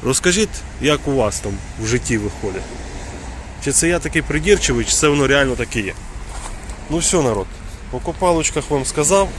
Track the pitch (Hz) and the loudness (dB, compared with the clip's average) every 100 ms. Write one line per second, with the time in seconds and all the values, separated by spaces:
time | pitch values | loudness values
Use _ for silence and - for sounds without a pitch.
0 | - 135 180 180 214 - - - 131 147 | 0 2 2 2 2 -2 -10 -2 2 2
1 | 147 135 107 - 107 98 - - 110 120 | 2 2 2 0 -4 -6 -8 -6 -2 0
2 | - 117 104 - 107 92 - - - - | 2 0 0 -4 -6 -6 -8 -10 -10 -10
3 | - - - - - - - 135 165 170 | -10 -12 -12 -12 -12 -6 0 2 4 2
4 | 156 160 - 147 160 202 - 120 113 - | 0 -2 0 0 4 4 4 0 2 4
5 | 151 143 135 139 135 120 117 117 98 - | 4 4 4 4 4 0 -2 -2 -4 -6
6 | - - - - - - - - - 156 | -10 -12 -10 -10 -10 -12 -12 -12 -4 -2
7 | 160 185 135 107 95 - - - - 127 | 2 4 4 2 -2 -8 -12 -12 -8 -6
8 | 143 160 185 170 156 - 139 147 131 - | -6 0 2 4 2 -2 0 -2 0 0
9 | 147 196 190 | 2 4 2